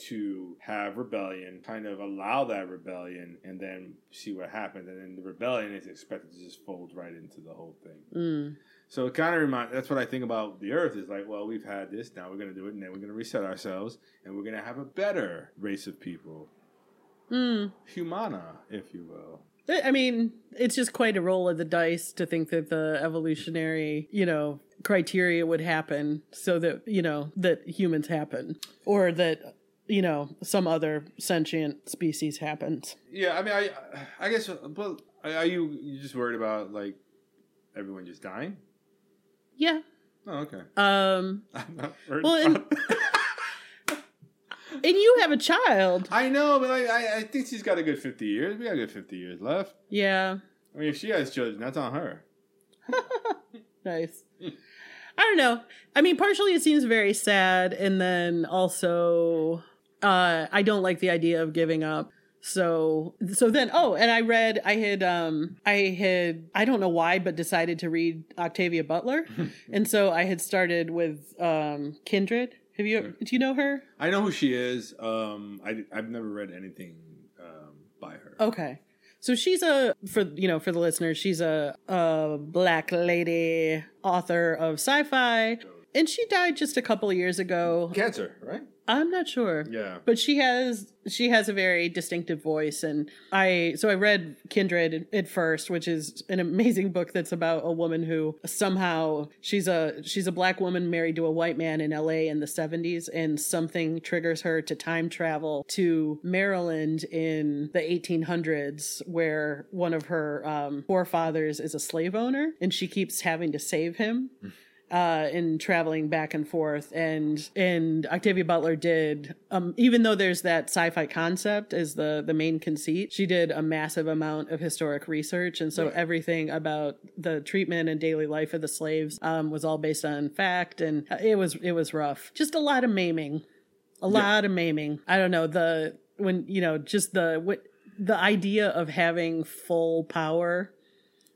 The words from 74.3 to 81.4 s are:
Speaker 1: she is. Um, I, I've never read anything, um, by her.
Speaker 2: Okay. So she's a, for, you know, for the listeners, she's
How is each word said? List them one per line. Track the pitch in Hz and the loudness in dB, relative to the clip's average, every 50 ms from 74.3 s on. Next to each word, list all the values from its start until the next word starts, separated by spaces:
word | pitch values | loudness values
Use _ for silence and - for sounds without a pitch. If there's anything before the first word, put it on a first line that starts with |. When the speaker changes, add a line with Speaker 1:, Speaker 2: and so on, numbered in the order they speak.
Speaker 1:
she | 151 - 147 135 123 | 0 2 2 2 2
is. | 123 123 123 127 120 104 - - - | 2 0 -2 -2 -4 -6 -10 -12 -8
Um, | 113 113 110 110 110 107 104 104 104 101 101 95 - | -4 -4 -2 -2 -4 -4 -8 -10 -12 -14 -14 -10 -8
I, | 107 110 110 98 - | -8 -8 -8 -8 -10
I've | - 110 110 113 | -8 -8 -8 -8
never | 117 117 110 107 | -8 -10 -8 -8
read | 101 104 101 95 | -8 -8 -10 -10
anything, | 87 92 98 92 - - 92 85 82 82 82 80 78 69 - _ _ 92 | -12 -14 -16 -16 -16 -16 -16 -18 -18 -20 -20 -20 -20 -20 -20 _ _ -20
um, | 87 85 78 78 76 - - - - _ _ _ | -20 -20 -20 -20 -20 -20 -20 -20 -20 _ _ _
by | - - | -18 -18
her. | - - - - - - | -16 -18 -20 -10 -2 0
Speaker 2:
Okay. | 220 220 - - 160 135 135 - _ _ _ _ _ _ _ _ | 0 0 0 -2 -6 -8 -8 -12 _ _ _ _ _ _ _ _
So | - - 247 | -2 0 0
she's | - - 370 370 339 | 2 2 2 2 4
a, | 349 330 285 277 262 226 - - - 190 | 4 4 4 4 4 2 0 -2 -6 -2
for, | - 220 | 0 0
you | 196 165 147 160 190 185 | 0 0 0 0 0 2
know, | 165 156 | 2 0
for | - 190 | 0 0
the | 165 170 | 0 2
listeners, | 170 165 156 - 170 165 160 | 2 2 2 0 0 -2 -2
she's | - - 196 175 156 | 0 0 0 0 2